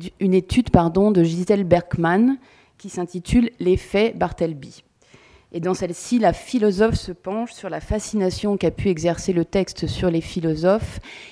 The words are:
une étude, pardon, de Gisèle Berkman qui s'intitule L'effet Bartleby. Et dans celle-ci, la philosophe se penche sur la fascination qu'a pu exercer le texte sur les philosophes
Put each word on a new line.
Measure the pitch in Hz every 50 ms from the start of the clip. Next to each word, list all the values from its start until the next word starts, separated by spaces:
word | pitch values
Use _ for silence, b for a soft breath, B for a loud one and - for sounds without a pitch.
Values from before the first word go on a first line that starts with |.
| 165 190 - -
une | 196 190 185
étude, | 185 180 - - 254 233 -
pardon, | - 185 170 165 160 190 202 214
de | 208 180 170
Gisèle | 165 165 175 180 - 208 202 196
Berkman | 170 175 175 170 - - - 165 165 175 196 233 254 269 262 b b b b b b b b
qui | - 196
s'intitule | - 185 175 170 - 180 170 - - 247 233 - - -
L'effet | 175 180 185 180 - - - 196 214 226 -
Bartleby. | 175 185 175 - - 175 165 160 139 135 - - - _ _ _ _ b b b b b b b b b b b
Et | 170
dans | 165 180 185
celle-ci, | - 190 170 175 - - - 240 240
la | 214 175 160
philosophe | - - - - 254 208 214 190 180 220 226 233
se | - - - 175
penche | - - 185 202 220 233 233 -
sur | - - 185
la | 160 156
fascination | - - 214 214 - - - 214 190 185 175 - - 208 202 190
qu'a | - 165
pu | - - - 202
exercer | 185 156 160 175 165 - - -
le | 185 170 165
texte | - - 196 185 - - - - 156
sur | - - - 180
les | 170 165
philosophes | 160 - - 180 165 165 156 151 165 185 196 220 - - - - B B B B B B